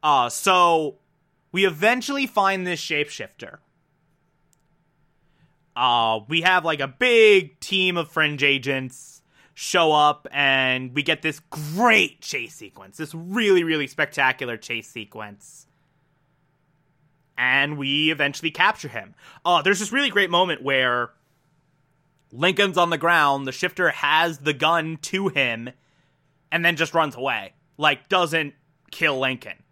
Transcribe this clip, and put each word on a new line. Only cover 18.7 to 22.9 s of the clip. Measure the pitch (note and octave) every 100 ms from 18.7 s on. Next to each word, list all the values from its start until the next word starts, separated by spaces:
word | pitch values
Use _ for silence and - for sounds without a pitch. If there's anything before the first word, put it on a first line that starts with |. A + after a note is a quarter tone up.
| A3 D3
him. | A#2 G2 - - -
Uh, | - F3
there's | D3 G3
this | G3+
really | A#3+ C#4
great | G3+ F#3+
moment | F3 F3+ D#3
where | C3 C3+ B2+ B2 A#2 _ _ _ _ _ _ _ _ _ _ _ _
Lincoln's | A#2 E3+ F3 G3+ F#3
on |
the | F3